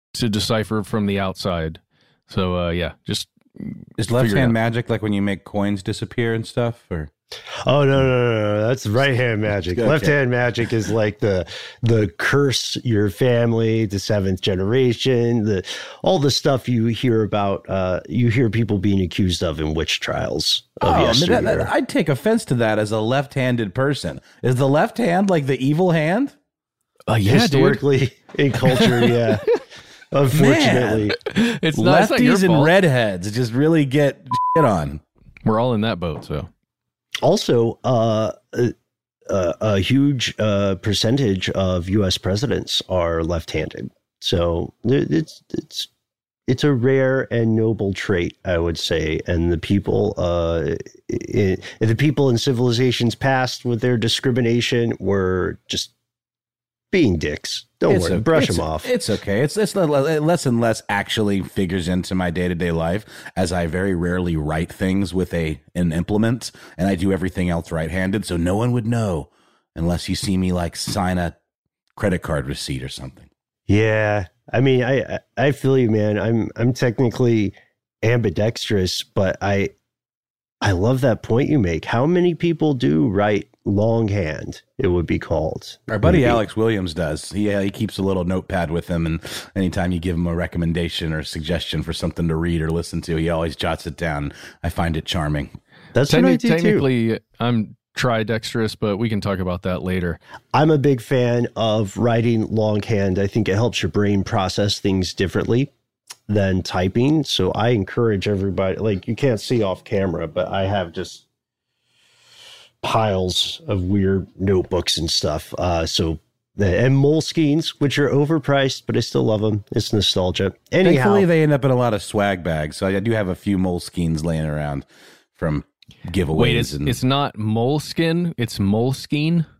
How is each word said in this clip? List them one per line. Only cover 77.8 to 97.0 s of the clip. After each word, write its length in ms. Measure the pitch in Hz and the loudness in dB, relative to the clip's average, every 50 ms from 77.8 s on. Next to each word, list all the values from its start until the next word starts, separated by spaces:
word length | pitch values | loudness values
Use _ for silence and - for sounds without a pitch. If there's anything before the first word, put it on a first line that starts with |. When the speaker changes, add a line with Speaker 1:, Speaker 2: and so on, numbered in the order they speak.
| _ _ _ _ - | _ _ _ _ 0
Speaker 3:
ambidextrous, 1000 | 113 123 120 110 107 82 - 104 113 113 - - - 110 101 92 90 - - - | 0 2 2 2 0 0 0 -2 -2 -2 -4 -4 -2 0 0 0 0 -2 -6 -10
but 340 | - - 110 98 92 - - - | -6 -2 0 0 0 0 -2 -2
I, 260 | 101 101 98 98 - - _ _ _ _ _ _ _ _ _ _ _ _ _ _ _ _ - - | -2 0 0 0 -2 -6 _ _ _ _ _ _ _ _ _ _ _ _ _ _ _ _ -4 -2
I 100 | 107 95 | 0 0
love 300 | 85 98 117 131 127 131 | 2 2 2 2 2 2
that 200 | 127 110 98 - | 2 0 0 0
point 280 | - 110 120 143 - | 0 0 2 2 2
you 80 | 151 143 | 2 2
make. 260 | 104 87 82 76 - | 2 2 0 -2 -4
How 220 | - - 117 131 | -2 -2 0 2
many 280 | 156 180 180 175 180 165 | 2 2 2 2 2 0
people 380 | - - 170 165 160 165 156 143 | 0 0 -2 0 0 0 0 0
do 340 | 123 127 139 151 156 147 123 | 0 0 0 2 2 2 2
write 400 | 92 98 104 107 107 98 - - _ _ - | 2 2 2 2 2 0 -2 -6 _ _ -4
longhand, 960 | - 101 98 104 113 113 117 113 104 101 104 87 78 76 - - - - - - _ _ - | -2 0 2 2 2 2 2 0 0 0 -2 -2 -2 -4 -6 -8 -12 -14 -14 -18 _ _ -4
it 100 | - 95 | 0 0
would 160 | 87 87 85 | 0 0 0
be 140 | 76 87 82 | 0 -2 -4
called? 580 | - - 82 78 78 - - - - - - - _ - | -4 -2 -2 -2 -2 -2 -6 -8 -12 -16 -20 -18 _ -6
Speaker 2:
Our 80 | 110 104 | -4 0
buddy 200 | 110 165 180 170 | 2 4 4 4
Speaker 3:
Maybe. 80 | 123 | 4
Speaker 2:
Alex 300 | 120 120 117 104 92 - | 4 2 2 0 -2 -2
Williams 380 | 107 110 113 110 98 92 90 78 | 0 0 0 0 0 -2 -4 -4
does. 360 | 90 85 76 78 76 - - | -4 -4 -4 -4 -6 -8 -8
He, 220 | - 98 104 104 101 | -4 -2 -2 0 0
uh, 80 | 101 | 0
he 100 | 95 101 | -2 -2
keeps 280 | - - - 95 - - | -4 -4 -6 -6 -4 -2
a 40 | 95 | -2
little 220 | 95 95 92 87 | 0 0 0 0
notepad 460 | 87 92 92 - - 98 90 85 76 | -2 -2 -4 -4 -4 -2 -2 -2 -2
with 180 | 80 85 - - | -2 -4 -4 -4
him, 180 | 90 85 82 | -4 -2 -2
and 140 | 80 78 82 - - - - - - - | -2 -4 -4 -6 -10 -12 -14 -14 -10 -6
anytime 380 | 98 95 87 80 101 90 90 92 | -4 -2 -2 -2 -2 -2 -2 -2
you 80 | 85 | -2
give 160 | 82 95 87 | -2 -2 -2
him 100 | 82 87 | -2 -2
a 80 | 87 82 | -2 -2
recommendation 760 | 85 85 85 - 87 82 82 82 85 87 87 - - 87 80 80 | -4 -4 -4 -4 -2 -2 -2 0 -2 -2 -4 -4 -6 -4 -4 -4
or 100 | 78 73 | -4 -6
suggestion 600 | - - 82 76 78 87 80 - - - 80 71 | -8 -10 -8 -6 -4 -4 -4 -4 -4 -6 -6 -6
for 100 | 78 80 | -6 -6
something 340 | - - 85 - - 87 82 | -6 -6 -6 -4 -2 -2 -2
to 60 | 80 | -2
read 280 | 80 85 85 85 82 78 | -2 -2 0 0 0 -2
or 80 | 80 | -2
listen 320 | 80 85 82 - - 85 80 | -2 -4 -4 -6 -6 -8 -6
to, 140 | - 82 | -4 -4
he 120 | 80 80 85 | -2 -2 -2
always 260 | 85 80 82 82 71 | -2 -2 -2 -4 -6
jots 320 | - - 87 80 - - | -6 -4 -4 -4 -6 -6
it 100 | 85 71 | -10 -10
down. 360 | - 85 82 76 73 71 71 - - - - - _ - | -6 -6 -4 -4 -4 -6 -8 -10 -12 -18 -20 -16 _ -8
I 80 | 85 | -6
find 260 | - - 87 85 80 | -4 -2 -2 -2 -2
it 80 | 78 - | -4 -6
charming. 560 | - - 92 78 73 76 73 67 - - - _ _ _ - - - - | -6 -4 -4 -4 -2 -4 -4 -6 -8 -12 -18 _ _ _ -20 -14 -4 0
Speaker 3:
That's 220 | 117 139 143 - | 0 2 4 4
what 100 | - - | 4 6
I 40 | - | 6
Speaker 1:
Techni-, 100 | 165 - | 4 4
Speaker 3:
do, 100 | - 233 | 2 2
too. 60 | 160 | 2
Speaker 1:
technically, 640 | 165 170 175 - - 135 131 127 120 | 2 4 2 2 2 2 2 2 2